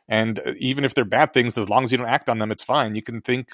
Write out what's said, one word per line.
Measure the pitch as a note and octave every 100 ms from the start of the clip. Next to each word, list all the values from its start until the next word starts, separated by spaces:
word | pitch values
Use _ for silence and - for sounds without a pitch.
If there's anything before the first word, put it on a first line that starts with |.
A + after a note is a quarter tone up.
| -
and, | A2 A2 G2+
uh, | - G2+
even | B2+ C3+
if | C#3
they're | C3+ G#2+
bad | A#2+ D3+
things, | C#3 A#2+ A#2
as | G2+
long | A2
as | B2
you | B2
don't | A#2+
act | C3 -
on | A2+
them, | G#2+
it's | G#2+ -
fine. | C#3+ A2+ G#2+
You |
can | - A#2
think | - B2+ B2